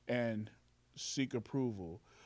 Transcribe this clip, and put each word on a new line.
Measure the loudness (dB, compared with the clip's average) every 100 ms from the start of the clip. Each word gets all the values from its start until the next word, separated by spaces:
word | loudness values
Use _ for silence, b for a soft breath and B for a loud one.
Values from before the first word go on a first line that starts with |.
| 0
and | 2 4 0 -4 -10 _ _ _ -8
seek | -4 0 2 0
approval. | 0 0 0 0 -6 -10 b b